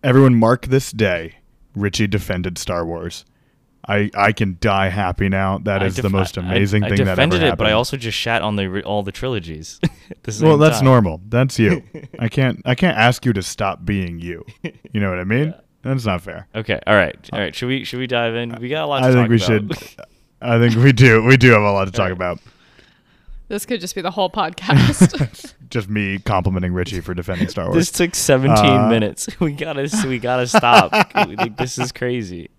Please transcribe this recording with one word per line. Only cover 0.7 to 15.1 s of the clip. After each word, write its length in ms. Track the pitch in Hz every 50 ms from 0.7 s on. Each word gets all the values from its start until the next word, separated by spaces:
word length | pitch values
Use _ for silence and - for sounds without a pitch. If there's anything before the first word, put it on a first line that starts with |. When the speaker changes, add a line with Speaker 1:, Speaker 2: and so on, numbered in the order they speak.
| 131 135 - -
Speaker 1:
day, 440 | - 110 110 95 90 85 82 82 - _ _ _ _ _ _ _ _
Richie 320 | 101 101 101 - - 107
defended 500 | 98 95 101 - - 98 90 87 92 87
Star 280 | - - - 90 87 85
Wars. 380 | 82 85 85 82 87 - - _ _ _ _ _ _ _ _ _ _ _ _ -
I, 220 | - 101 104 104 101 -
I 160 | 101 101 107
can 260 | 107 - 113 98 90 85
die 300 | - 110 98 98 95 95
happy 380 | 90 104 98 90 90 - 98 98
now. 280 | 98 95 98 95 98 95
That 220 | - 107 98 95
Speaker 2:
I 60 | 98
Speaker 1:
is 80 | 95 92
the 80 | 131 117
Speaker 2:
def-, 80 | 98
Speaker 1:
most 260 | 98 95 92 87 -
Speaker 2:
I, 40 | 95
Speaker 1:
amazing 420 | 90 90 92 92 101 98 101 107 98
Speaker 2:
I 60 | -
Speaker 1:
thing 80 | 101
that 100 | 98 101
ever 80 | 95 90
Speaker 2:
defended 280 | 90 135 160 180 170 165
it, 140 | 135 101
but 80 | - 110
I 40 | 107
Speaker 1:
happened. 60 | 107
Speaker 2:
also 200 | 110 123 - -
just 200 | 135 117 113 101
shat 240 | - - 117 113 113
on 140 | 87 107 104
the 120 | 101 98 95
ri-, 140 | 92 104 -
all 200 | - 104 104 98
the 80 | 98
trilogies 680 | - - 127 131 127 104 82 82 78 78 80 - - _
<laughs> 20 | -
at 400 | - - _ _ _ - _ _
the 80 | -
same 160 | 107 104 156
Speaker 1:
Well, 100 | 156 156
that's 200 | 143 151 156 120
Speaker 2:
time. 80 | 110 135
Speaker 1:
normal. 360 | 131 131 120 104 87 78 85 92 110
That's 280 | 113 120 135 131 - -
you. 240 | 110 101 90 - - - - -
Speaker 2:
<laughs> 180 | - - - -
Speaker 1:
I 100 | 117 113
can't, 320 | - 143 135 127 - - -
I 100 | 127 123
can't 220 | - 185 180 -
ask 280 | 110 113 123 123 - -
you 80 | 123 107
to 80 | 98 90
stop 400 | - - - 107 98 92 - 87
being 340 | 95 104 98 92 87 85 82
you. 260 | 85 87 85 82 - - - _ - 170 - - _ -
You 100 | - 107
know 80 | 101
what 100 | 95